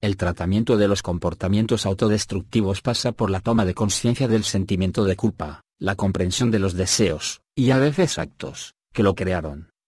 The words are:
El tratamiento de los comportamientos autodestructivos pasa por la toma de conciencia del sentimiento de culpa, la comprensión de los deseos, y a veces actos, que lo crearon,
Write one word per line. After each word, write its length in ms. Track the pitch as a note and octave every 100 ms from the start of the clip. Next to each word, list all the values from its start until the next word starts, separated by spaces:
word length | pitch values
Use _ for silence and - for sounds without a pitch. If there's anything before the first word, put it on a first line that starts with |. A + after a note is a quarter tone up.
El 160 | G#2 F#2+
tratamiento 600 | F2 F2 F2+ G2 A2+ A#2
de 100 | G#2
los 140 | G2+
comportamientos 800 | - F2 F2+ E2 F#2 G2+ A2 A2+
autodestructivos 960 | G2+ F#2+ A2 G#2 - G2 - A#2 G2 F#2+
pasa 320 | - A#2 B2+
por 160 | A2+ G#2+
la 120 | F#2+
toma 260 | A#2+ A#2 G2
de 80 |
conciencia 520 | F2+ G#2 - A#2+ A#2+ C3
del 180 | A2
sentimiento 600 | G#2 G2+ F#2 F#2+ F#2 F#2
de 120 | G2+ F#2
culpa, 440 | A2 - D#2 D2 _ _
la 180 | F#2+ G2
comprensión 540 | G2 F#2+ F#2 F#2 A#2+
de 100 | A2
los 120 | F#2+
deseos, 720 | F2+ F#2 - G#2 D#2 - - _
y 180 | - B2+
a 60 | C3
veces 400 | C#3 D3 E3+ -
actos, 560 | - _ - - - _ _
que 80 | -
lo 120 | G2+
crearon, 540 | F#2 F#2 F2+ D#2 D2 E2+ _